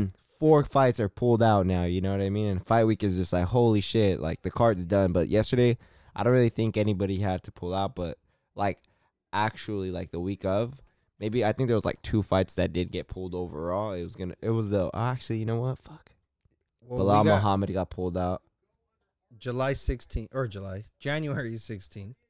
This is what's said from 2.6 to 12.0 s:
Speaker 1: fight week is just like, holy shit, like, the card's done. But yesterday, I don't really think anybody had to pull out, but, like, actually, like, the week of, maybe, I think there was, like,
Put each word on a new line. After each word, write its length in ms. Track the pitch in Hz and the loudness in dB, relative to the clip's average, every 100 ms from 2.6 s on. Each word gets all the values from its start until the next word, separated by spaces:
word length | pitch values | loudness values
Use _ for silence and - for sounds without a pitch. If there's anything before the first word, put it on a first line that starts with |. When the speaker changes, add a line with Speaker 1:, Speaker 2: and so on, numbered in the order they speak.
| - | 0
Speaker 1:
fight 180 | 113 | 2
week 200 | 113 110 | 4 2
is 120 | 101 92 | 0 0
just 160 | 92 | 0
like, 140 | 90 90 | 0 2
holy 340 | 123 117 107 | 2 4 2
shit, 400 | - 113 101 85 | 2 2 2 0
like, 220 | 78 82 | -2 -6
the 80 | 90 | -4
card's 340 | - 117 95 | 2 2 2
done. 280 | 85 98 92 | 2 2 4
But 160 | 90 80 | 2 2
yesterday, 500 | 104 107 123 120 117 _ _ _ - | 2 2 4 4 2 _ _ _ -2
I 60 | |
don't 80 | 110 | 2
really 160 | 127 117 | 4 4
think 280 | - 113 107 | 2 0 0
anybody 420 | 104 92 98 95 | 0 0 0 -2
had 260 | 101 90 | -2 -4
to 80 | - | -6
pull 200 | - 87 | -10 -6
out, 220 | 92 98 | -4 -4
but, 240 | - 85 - _ _ _ - | -6 -8 -10 _ _ _ -4
like, 220 | 101 90 _ _ _ _ _ | -4 -4 _ _ _ _ _
actually, 600 | 101 110 - - 101 92 | -2 -2 -4 -8 -6 -4
like, 180 | 87 85 | -6 -8
the 100 | 85 | -6
week 240 | 92 101 | -6 -4
of, 360 | 95 101 120 135 - _ _ - | -2 0 -2 -8 -20 _ _ -10
maybe, 240 | 107 120 | -4 0
I 80 | 107 | 0
think 160 | 107 127 | 0 0
there 80 | 110 | 0
was, 80 | |
like, 180 | - - | 0 -6